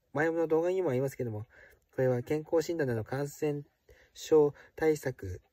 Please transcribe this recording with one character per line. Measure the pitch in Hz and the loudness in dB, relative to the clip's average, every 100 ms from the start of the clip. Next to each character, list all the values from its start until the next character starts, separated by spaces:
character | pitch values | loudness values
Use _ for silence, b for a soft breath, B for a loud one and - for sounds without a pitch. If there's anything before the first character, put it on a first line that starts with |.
| _ | _
前 | 139 160 | -2 0
の | 165 160 | 0 2
動 | 160 | 2
画 | 170 | 2
に | 190 | 0
も | 175 | 0
あ | |
り | 127 | 0
ま | 135 | -2
す | - | -4
け | |
ど | 120 | -8
も、 | 107 107 B B B _ - | -8 -12 B B B _ -2
こ | |
れ | 131 | 0
は | 123 | 0
健 | 127 151 | 0 -4
康 | 156 165 | 0 0
診 | 156 170 | 0 -2
断 | 139 | -2
な | 117 | -2
ど | 110 | -4
感 | 135 143 | -6 -6
染 | - 151 147 143 _ _ b b | -4 -4 -4 -8 _ _ b b
症 | - - 156 147 B B - | -18 4 6 6 B B -2
対 | 160 151 | 0 0
策 | 139 127 98 92 - | -2 -8 -10 -14 -16